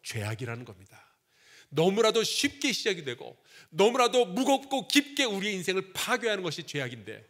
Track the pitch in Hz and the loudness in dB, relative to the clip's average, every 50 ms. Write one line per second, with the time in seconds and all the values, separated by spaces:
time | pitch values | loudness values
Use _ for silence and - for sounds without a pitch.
0 | _ - - 117 101 104 113 104 131 117 117 120 123 117 101 90 95 - - - | _ -8 -8 -6 -6 -6 -6 -6 -8 -8 -8 -10 -12 -16 -18 -20 -20 -20 -20 -20
1 | _ _ _ _ _ _ _ _ _ _ - - - _ - 143 160 185 196 214 | _ _ _ _ _ _ _ _ _ _ -20 -20 -20 _ 0 2 2 2 4 4
2 | 233 220 214 226 214 - - - - 190 - - - 277 208 - - 226 190 175 | 4 4 4 2 0 0 -2 -2 -2 -2 -2 -2 -2 -2 -2 0 -2 -2 -2 -2
3 | 151 131 120 - - 120 120 _ _ _ - - - _ - 156 196 226 240 262 | -6 -10 -10 -10 -12 -16 -16 _ _ _ -20 -20 -20 _ 2 4 4 4 6 4
4 | 240 233 - 247 240 185 180 226 262 254 277 269 - - 277 262 196 - - 285 | 4 4 6 4 2 4 0 0 2 2 2 2 2 -2 -4 -4 -2 4 2 2
5 | 285 - - - 277 240 202 196 190 208 202 185 170 190 185 190 190 190 - - | 2 2 -2 0 0 0 0 -2 -2 -2 -4 -2 -2 -2 -2 -2 -4 -6 -8 -6
6 | - 208 240 233 220 226 208 196 185 170 147 - 151 - - 143 135 123 123 117 | -2 -2 -2 0 0 -2 -2 -2 -4 -6 -6 -8 -10 -8 -6 -6 -6 -6 -8 -12
7 | 101 107 107 104 110 _ | -14 -14 -16 -16 -18 _